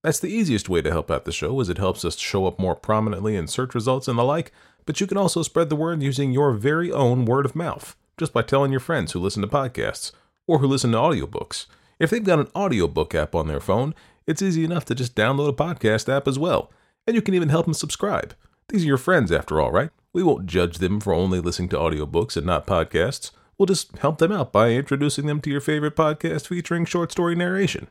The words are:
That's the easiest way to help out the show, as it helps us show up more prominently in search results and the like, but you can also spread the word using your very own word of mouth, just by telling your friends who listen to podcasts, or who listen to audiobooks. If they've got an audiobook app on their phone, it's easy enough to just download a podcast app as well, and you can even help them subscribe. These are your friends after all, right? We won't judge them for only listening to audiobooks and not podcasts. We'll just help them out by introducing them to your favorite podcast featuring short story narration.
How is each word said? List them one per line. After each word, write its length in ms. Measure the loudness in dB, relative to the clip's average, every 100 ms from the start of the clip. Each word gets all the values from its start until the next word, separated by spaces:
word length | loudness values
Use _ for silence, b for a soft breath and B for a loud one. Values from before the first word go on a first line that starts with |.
That's 160 | -2 -2
the 80 | -2
easiest 400 | 0 2 0 2
way 140 | 0
to 80 | 2
help 180 | -2 0
out 140 | -4
the 80 | -4
show, 280 | -6 -4 -2
as 80 | -2
it 100 | 0
helps 260 | -2 -2
us 120 | -4 -4
show 300 | -4 0 0
up 140 | 0
more 160 | -2 -2
prominently 580 | 0 0 0 -2 -2
in 140 | -2 -4
search 260 | -4 -4
results 320 | -2 0 -2 0
and 100 | 0
the 60 |
like, 300 | 2 0 -6 b b b
but 160 | -8 -4
you 60 | -2
can 100 | 0
also 260 | 0 0
spread 260 | 0 0 0
the 60 |
word 260 | 0 -2 0
using 300 | -2 0 0
your 220 | 4 2
very 400 | 2 2 0 0
own 320 | 2 2 4
word 200 | 2 2
of 120 | 0 -2
mouth, 400 | -6 -8 -14 -20 _ -6
just 160 | -2
by 100 | 0
telling 280 | 2 2 2
your 80 | 0
friends 320 | 0 -2 -2
who 80 | -2
listen 240 | -2 -2
to 60 | -2
podcasts, 640 | -2 -2 -4 -6 -6 -12 b b b 0
or 120 | 2
who 100 | 4
listen 240 | 2 2
to 60 | 2
audiobooks. 680 | 2 0 -4 -8 -10 -12 -14 b b b
If 120 | 0
they've 120 | 2
got 160 | 2 2
an 120 | 2
audiobook 600 | -2 0 2 2 0 -2 -2
app 180 | 0
on 140 | -2 -2
their 100 | -4
phone, 380 | 0 0 0 b b b -6
it's 140 | -2
easy 200 | 0 0
enough 220 | 0 -2
to 100 | -4
just 220 | -4 -2 0
download 320 | 2 2 0
a 40 |
podcast 560 | 0 -4 0 2 2 0
app 140 | 0 0
as 100 | 0
well, 320 | 0 0 -2 b b b
and 120 | 0 2
you 60 |
can 120 | 2
even 140 | 2 2
help 160 | 2
them 100 | 0
subscribe. 640 | -2 -6 -4 -2 -2 -6 -14 _ _ -2
These 160 | 0
are 40 | 2
your 100 | 2
friends 340 | 2 2 4
after 280 | 0 0 0
all, 120 | 2
right? 180 | 2 0 _ _
We 100 | 0
won't 240 | 2 2 0
judge 320 | 0 0 0
them 220 | 0 0
for 140 | 0
only 260 | 2 2 0
listening 300 | -2 -2 -2
to 80 | 0
audiobooks 580 | 0 -2 -2 -2 0 -2
and 100 | 0
not 180 | -2
podcasts. 680 | 0 0 0 0 0 -2 -14 b b 0
We'll 80 | 2
just 300 | 2 -2 -4
help 200 | -4 2
them 120 | 0
out 220 | 0 0
by 180 | 4 4
introducing 560 | 2 0 0 0 -2 -4
them 140 | -4
to 100 | -2
your 100 | -2
favorite 360 | 0 -2 0 0
podcast 500 | 0 0 -4 -4 -4
featuring 380 | -8 -2 -2
short 260 | 0 -2 -2
story 240 | 0 0
narration. 540 | 0 0 0 0 -2 -12